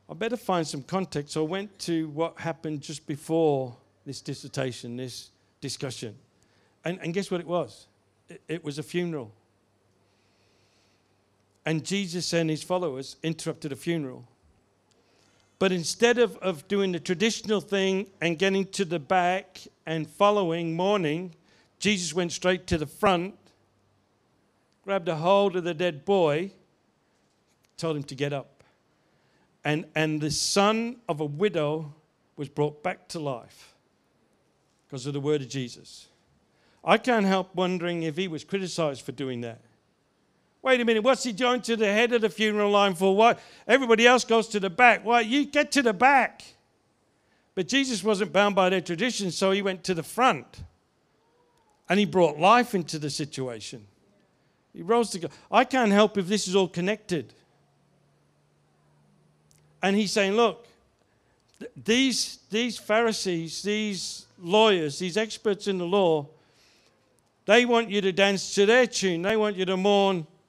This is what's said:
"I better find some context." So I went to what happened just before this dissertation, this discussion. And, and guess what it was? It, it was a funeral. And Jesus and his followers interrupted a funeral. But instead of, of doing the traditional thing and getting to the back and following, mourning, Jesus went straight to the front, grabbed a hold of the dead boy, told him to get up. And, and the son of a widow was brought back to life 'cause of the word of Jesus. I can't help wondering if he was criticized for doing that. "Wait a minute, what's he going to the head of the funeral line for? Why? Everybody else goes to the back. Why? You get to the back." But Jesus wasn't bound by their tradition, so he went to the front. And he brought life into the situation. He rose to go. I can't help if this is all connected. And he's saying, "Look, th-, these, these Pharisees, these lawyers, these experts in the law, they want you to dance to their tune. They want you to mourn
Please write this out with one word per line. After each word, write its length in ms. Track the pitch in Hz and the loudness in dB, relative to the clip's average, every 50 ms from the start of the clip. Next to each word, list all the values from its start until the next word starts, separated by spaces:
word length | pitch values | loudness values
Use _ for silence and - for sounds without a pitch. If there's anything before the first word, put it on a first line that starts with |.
| _ - | _ -18
"I 40 | 160 | -12
better 220 | 160 208 233 240 | -8 -8 -6 -6
find 320 | 233 - - 185 175 160 143 | -6 -4 -2 -2 -2 -2 -4
some 160 | - 147 135 | -6 -10 -8
context." 500 | - - 190 190 151 - 147 147 147 - | -6 -6 -4 -4 -4 -6 -8 -8 -6 -6
So 120 | 156 156 | -4 -4
I 20 | 156 | -4
went 320 | 175 196 202 208 - - | -4 -6 -8 -10 -14 -12
to 300 | - - 170 160 160 156 | -6 -4 -4 -4 -4 -4
what 280 | 147 147 165 165 - - | -4 -4 -4 -4 -6 -6
happened 440 | - 165 156 - - 160 156 143 | -8 -8 -8 -6 -8 -8 -8 -8
just 260 | - - 156 143 - - | -10 -12 -14 -14 -12 -12
before 720 | 156 143 - - 160 165 165 156 143 135 131 123 117 - _ _ _ _ _ | -12 -10 -6 -2 0 2 2 2 2 0 -2 -6 -10 -16 _ _ _ _ _
this 140 | - 131 - | -16 -14 -12
dissertation, 800 | - - 139 - - 131 - 143 131 131 117 - - 120 117 123 | -12 -12 -12 -12 -12 -10 -6 -6 -4 -4 -6 -8 -12 -12 -12 -10
this 320 | 131 127 120 - - - _ _ _ _ _ _ | -10 -12 -12 -16 -18 -20 _ _ _ _ _ _
discussion. 540 | - 139 - - - 135 120 - - 113 104 - _ _ _ _ _ _ _ _ _ _ _ _ - | -12 -12 -10 -10 -10 -10 -10 -10 -12 -14 -14 -16 _ _ _ _ _ _ _ _ _ _ _ _ -8
And, 160 | 165 180 185 | -8 -8 -6
and 120 | - 165 170 | -8 -6 -4
guess 180 | 196 196 - | -4 -4 -4
what 80 | 185 175 | -6 -8
it 80 | 170 147 | -6 -4
was? 400 | 170 175 151 110 - - - _ _ _ _ _ _ _ _ - | -4 -4 -4 -6 -10 -18 -20 _ _ _ _ _ _ _ _ -20
It, 120 | 175 - _ - | -20 -18 _ -10
it 140 | 156 175 170 | -10 -8 -8
was 140 | 151 139 143 | -8 -10 -10
a 40 | 151 | -10
funeral. 500 | - - 175 180 175 165 147 120 107 107 _ _ _ _ _ _ _ _ _ _ _ _ _ _ _ _ _ _ _ _ _ _ _ _ _ _ _ _ _ _ _ _ _ _ _ _ _ _ _ _ _ _ _ _ _ - | -8 -6 -4 -4 -4 -6 -8 -10 -12 -16 _ _ _ _ _ _ _ _ _ _ _ _ _ _ _ _ _ _ _ _ _ _ _ _ _ _ _ _ _ _ _ _ _ _ _ _ _ _ _ _ _ _ _ _ _ -6
And 200 | 151 160 160 131 | -4 -4 -2 -2
Jesus 480 | - 185 202 202 180 165 180 160 - 170 | -4 -4 -4 -4 -4 -6 -6 -4 -2 0
and 160 | 170 165 160 | 0 0 0
his 140 | 156 147 - | -2 -4 -4
followers 520 | - 180 180 180 160 131 131 135 - - - - | -4 -4 -2 -2 -4 -6 -8 -10 -12 -12 -8 -6
interrupted 480 | 160 165 160 - 165 156 - - 151 | -6 -6 -6 -6 -8 -8 -8 -10 -10
a 40 | 135 120 | -10 -8
funeral. 500 | - 170 170 165 143 127 127 127 127 - _ _ _ _ _ _ _ _ _ _ _ _ _ _ _ _ _ _ _ _ _ _ _ _ _ - | -4 -4 -4 -4 -4 -6 -10 -14 -20 -20 _ _ _ _ _ _ _ _ _ _ _ _ _ _ _ _ _ _ _ _ _ _ _ _ _ -2
But 120 | 190 190 | 0 0
instead 460 | 185 180 160 - - - 233 233 240 240 | 0 -2 -4 -6 -2 2 2 2 4 4
of, 200 | 240 202 - - | 2 0 -2 -4
of 300 | - 185 180 147 - - | -6 -6 -6 -6 -6 -4
doing 240 | 202 202 196 190 | -2 0 0 0
the 80 | 180 165 | -2 -4
traditional 600 | - - 185 156 202 233 208 - - 202 214 196 | -4 -4 -2 0 0 0 0 -2 -4 -2 -2 -2
thing 480 | 202 202 202 196 190 190 190 190 208 - - - | -2 -2 -2 0 0 0 0 -2 -2 -6 -8 -4
and 160 | 156 170 170 151 | -4 -2 0 0
getting 280 | 190 190 190 196 196 190 | 0 2 2 0 -2 -2
to 140 | - - 196 | -4 -4 -4
the 140 | 160 170 170 | -2 -4 -6
back 600 | 139 - 190 185 175 175 185 190 202 - - - - - - _ _ | -2 0 2 2 2 2 0 -2 -4 -10 -18 -20 -20 -20 -20 _ _
and 200 | - 160 160 151 | -6 -6 -4 -6
following, 680 | 156 - - 202 202 208 208 196 165 160 170 170 165 160 | -6 -2 2 4 4 4 4 2 0 -2 -2 -2 -2 -2
mourning, 580 | 165 180 196 208 208 175 143 151 170 185 180 165 _ _ _ _ _ _ _ _ _ | 0 0 2 2 2 0 0 -2 -4 -6 -10 -14 _ _ _ _ _ _ _ _ _
Jesus 340 | - 196 214 190 180 160 147 | -2 0 0 0 -2 -4 -4
went 180 | 180 180 175 | -2 -2 -2
straight 360 | 143 - - 180 185 185 185 - | -4 -2 0 0 0 0 -2 -2
to 100 | 180 160 | -2 -2
the 80 | 151 | -2
front, 500 | 143 - - - 208 185 170 170 196 - - _ _ _ _ _ _ _ _ _ _ _ _ _ _ _ _ _ _ _ _ _ _ _ _ _ _ _ _ _ | -4 -4 0 2 2 2 2 0 -4 -10 -16 _ _ _ _ _ _ _ _ _ _ _ _ _ _ _ _ _ _ _ _ _ _ _ _ _ _ _ _ _
grabbed 260 | 190 196 196 170 180 | -4 -4 -2 -2 -2
a 60 | 165 | -4
hold 420 | 151 160 180 196 202 202 202 175 185 | 0 2 4 4 6 4 2 0 -2
of 80 | 170 | -2
the 80 | 170 170 | -4 -2
dead 320 | 151 180 180 160 143 - | -2 -2 -2 -4 -4 -2
boy, 460 | - 202 196 175 151 143 156 180 196 - _ _ _ _ _ _ _ _ _ _ _ _ _ _ _ _ _ _ _ _ _ _ _ _ | 0 2 4 4 4 2 0 -4 -6 -10 _ _ _ _ _ _ _ _ _ _ _ _ _ _ _ _ _ _ _ _ _ _ _ _
told 220 | - - 165 156 147 | -8 -6 -4 -4 -4
him 60 | 139 | -6
to 120 | - 139 | -10 -8
get 160 | 131 143 143 | -6 -4 -4
up. 320 | 143 139 127 - _ _ _ _ _ _ _ _ _ _ _ _ _ _ _ _ _ _ _ _ _ _ - | -4 -6 -8 -12 _ _ _ _ _ _ _ _ _ _ _ _ _ _ _ _ _ _ _ _ _ _ -4
And, 200 | 147 151 156 - - - | -2 -2 -2 -4 -4 -2
and 280 | 156 156 156 156 156 | -2 0 0 0 -2
the 100 | 147 156 | -2 -4
son 640 | 147 - - - - 196 196 208 220 226 233 233 247 - - - | -4 -4 -4 -2 2 2 4 4 2 0 -2 -6 -8 -8 -8 -8
of 100 | 165 147 | -6 -4
a 60 | 156 | -6
widow 680 | 147 147 147 196 214 170 165 151 147 151 160 160 147 143 _ _ _ _ _ _ _ _ - | -6 -4 -2 -2 -2 0 0 -2 -2 -2 -4 -8 -10 -14 _ _ _ _ _ _ _ _ -12
was 100 | 147 135 | -12 -8
brought 340 | - - 147 151 147 - | -4 -2 -2 -2 -2 -4
back 280 | - 185 185 - _ - | -6 -6 -6 -8 _ -14
to 100 | - 170 | -10 -8
life 560 | 151 143 131 117 104 - - - - - _ _ _ _ _ _ _ _ _ _ _ _ _ _ _ _ _ _ _ _ _ _ _ _ | -8 -6 -8 -8 -12 -16 -20 -20 -20 -20 _ _ _ _ _ _ _ _ _ _ _ _ _ _ _ _ _ _ _ _ _ _ _ _
'cause 160 | - 135 120 | -14 -10 -8
of 80 | 143 143 | -6 -6
the 60 | 143 | -4
word 220 | 139 147 151 147 | -2 0 0 -2
of 80 | 135 - | -2 -4
Jesus. 580 | 135 139 127 120 - - - - - - - - _ _ _ _ _ _ _ _ _ _ _ _ _ _ - | -8 -8 -8 -8 -10 -16 -20 -20 -20 -20 -20 -20 _ _ _ _ _ _ _ _ _ _ _ _ _ _ 0
I 140 | - 185 220 | 2 2 4
can't 280 | - 254 240 226 196 | 4 2 2 2 4
help 280 | 190 190 190 180 - - | 4 2 2 0 -2 -4
wondering 500 | 170 185 180 185 180 165 175 175 170 165 | -2 -2 0 0 -2 -2 -4 -4 -2 -4
if 120 | 165 147 | -4 -4
he 140 | 156 190 185 | -4 -4 -6
was 160 | 160 151 - | -6 -10 -8
criticized 560 | - - 196 190 175 - - 160 151 139 120 | -6 -6 -6 -6 -6 -4 -2 -2 -2 -4 -6
for 100 | - - | -10 -12
doing 300 | 127 120 135 131 127 120 | -10 -8 -8 -8 -6 -8
that. 180 | 120 117 113 113 - _ _ _ _ _ _ _ _ _ _ _ _ _ _ _ _ _ _ _ | -8 -10 -12 -14 -20 _ _ _ _ _ _ _ _ _ _ _ _ _ _ _ _ _ _ _
"Wait 180 | - 262 262 247 | 0 2 4 4
a 60 | 240 | 4
minute, 180 | 226 226 220 208 | 4 2 4 4
what's 200 | 254 262 - - | 4 2 2 0
he 100 | 254 214 | -4 -2
going 280 | 170 254 247 247 254 - | 0 0 0 0 0 -2
to 120 | - 233 | -2 0
the 100 | 214 226 | 0 2
head 280 | 202 202 214 240 240 240 | 2 2 2 2 2 2
of 80 | 240 | 2
the 80 | 214 208 | 0 0
funeral 420 | - - 214 214 208 208 208 202 | 0 0 0 0 2 2 2 4
line 240 | 208 202 202 202 185 | 4 4 4 4 2
for? 180 | 160 190 196 190 | 2 2 2 4
Why? 220 | 196 220 240 202 - - - - - - - | 6 6 6 4 2 -2 -14 -20 -8 0 2
Everybody 400 | 220 277 269 233 226 214 233 240 | 2 4 4 4 4 6 8 8
else 160 | 254 247 240 | 6 6 4
goes 240 | - 226 226 214 220 | 2 2 2 2 0
to 100 | - 208 | -2 -4
the 100 | 185 196 | -4 -2
back. 340 | 170 196 247 240 220 - - | 2 6 6 6 6 6 2
Why? 180 | 208 240 240 | 2 2 2
You 240 | 226 214 247 285 285 | 2 2 0 0 0
get 260 | 285 - 294 294 294 - | 0 0 0 0 2 2
to 80 | 277 | 2
the 120 | 269 226 208 | 2 2 2
back." 520 | 175 233 202 285 269 226 170 - - - - - _ _ _ _ _ _ _ _ _ _ _ _ _ _ _ _ _ _ _ _ | 4 4 6 6 6 4 0 -4 -10 -20 -20 -20 _ _ _ _ _ _ _ _ _ _ _ _ _ _ _ _ _ _ _ _
But 120 | - 185 - | -4 -2 0
Jesus 360 | 247 277 277 262 247 196 170 | 2 0 2 0 -2 -2 0
wasn't 280 | 214 214 185 208 175 | 0 0 0 0 0
bound 240 | 143 185 202 208 202 | 2 4 4 4 4
by 140 | 190 185 185 | 4 2 4
their 100 | 185 185 | 2 0
tradition, 520 | - - 175 160 233 254 226 - 202 185 | -2 -2 -4 -2 -2 -2 -2 -2 -4 -6
so 200 | 151 - 196 190 | -2 0 0 0
he 100 | 190 202 | 0 0
went 220 | 196 196 185 185 - | 0 -2 -4 -4 -4
to 100 | - 185 | -4 -4
the 100 | 165 151 | -4 -6
front. 600 | - - - 247 254 196 139 110 - - - - - _ _ _ _ _ _ _ _ _ _ _ _ _ _ _ _ _ _ _ _ _ _ _ - | -6 -2 2 2 2 2 0 -4 -12 -18 -20 -20 -20 _ _ _ _ _ _ _ _ _ _ _ _ _ _ _ _ _ _ _ _ _ _ _ 0
And 100 | 175 202 | 2 2
he 60 | 208 | 2
brought 340 | 165 147 185 175 156 147 151 | 2 4 4 4 4 4 4
life 340 | 165 190 226 247 240 240 - | 6 6 6 6 4 2 -2
into 240 | 190 165 147 - 156 | -4 -4 -4 -6 -8
the 120 | 147 147 | -6 -6
situation. 760 | 143 - 156 139 - - 131 127 120 110 104 - - 117 104 101 _ _ _ _ _ _ _ _ _ _ _ _ _ _ _ _ | -6 -6 -8 -8 -8 -8 -8 -8 -8 -10 -12 -14 -16 -18 -18 -20 _ _ _ _ _ _ _ _ _ _ _ _ _ _ _ _
He 100 | - - | -18 -8
rose 280 | 170 175 226 240 233 - | -2 0 2 2 2 0
to 100 | - 185 | -4 -6
go. 80 | 165 143 - - - - | -8 -10 -10 -14 -8 0
I 140 | - 214 262 | 4 4 4
can't 260 | - - 262 240 214 | 4 2 2 2 4
help 260 | 196 202 214 208 214 202 | 6 6 4 4 2 -2
if 100 | 185 165 | -2 -2
this 200 | 214 202 - 185 | -2 -2 -2 0
is 80 | 180 | 0
all 140 | 196 190 180 | 0 0 0
connected. 640 | - 175 170 190 214 208 - - 175 151 120 113 - _ _ _ _ _ _ _ _ _ _ _ _ _ _ _ _ _ _ _ _ _ _ _ _ _ _ _ _ _ _ _ _ _ _ _ _ _ _ _ _ _ _ _ _ _ _ _ _ _ | -2 -4 -2 -2 -4 -4 -6 -6 -6 -6 -6 -8 -14 _ _ _ _ _ _ _ _ _ _ _ _ _ _ _ _ _ _ _ _ _ _ _ _ _ _ _ _ _ _ _ _ _ _ _ _ _ _ _ _ _ _ _ _ _ _ _ _ _
And 140 | - 190 196 | -2 0 0
he's 160 | 208 220 185 | 0 0 0
saying, 220 | - 220 196 190 196 | 0 0 2 2 4
"Look, 340 | 226 233 220 170 - - - _ _ _ _ _ _ _ _ _ _ _ _ _ _ _ _ _ - | 4 2 2 2 -2 -12 -20 _ _ _ _ _ _ _ _ _ _ _ _ _ _ _ _ _ -16
th-, 120 | - - - | -16 -16 -16
these, 640 | - 117 - 220 247 269 269 233 - - - - - _ _ | -6 -2 0 2 2 2 2 0 -2 -4 -6 -8 -14 _ _
these 280 | 185 220 240 247 214 - | -4 -4 -2 -4 -4 -8
Pharisees, 840 | - - 214 220 233 226 214 - - 190 175 165 165 160 151 - | -4 0 0 2 2 2 0 -2 -4 -4 -4 -4 -6 -8 -10 -8
these 640 | - 196 208 214 214 214 196 175 - - - - - - _ - | -4 -4 -2 -2 -2 -4 -6 -8 -8 -10 -12 -14 -16 -20 _ -14
lawyers, 600 | 185 170 190 214 220 220 202 180 156 147 139 - | -4 2 4 6 6 6 6 4 2 -2 -4 -6
these 180 | 180 185 160 208 | -6 -4 -2 -2
experts 500 | 220 220 - - - 220 196 170 - 202 | -2 -4 -6 -4 -2 -2 -2 -2 -2 -4
in 100 | 196 185 | -4 -2
the 60 | 175 | -2
law, 420 | 170 180 202 190 170 160 151 143 143 - _ _ _ _ _ _ _ _ _ _ _ _ _ _ _ _ _ _ _ _ _ _ | 0 2 2 4 4 2 2 -2 -6 -14 _ _ _ _ _ _ _ _ _ _ _ _ _ _ _ _ _ _ _ _ _ _
they 180 | - 202 240 247 | 4 6 6 6
want 260 | 240 240 226 233 202 | 6 4 2 2 0
you 120 | 202 202 | 0 0
to 100 | 185 196 | 0 0
dance 420 | 185 190 196 196 202 185 - - - | 2 4 4 4 2 0 -4 -2 0
to 100 | 202 202 | 2 4
their 200 | 202 233 254 254 | 6 6 4 4
tune. 360 | 240 - - 196 190 175 165 | 2 0 -2 -2 -2 -2 0
They 160 | 170 196 220 220 | 0 0 0 0
want 180 | 214 208 202 | 0 0 -2
you 100 | 180 185 | -2 -2
to 120 | 175 190 185 | -2 -2 0
mourn 500 | 185 208 202 202 196 196 190 175 156 - _ _ _ | 2 4 4 4 4 4 2 0 -4 -8 _ _ _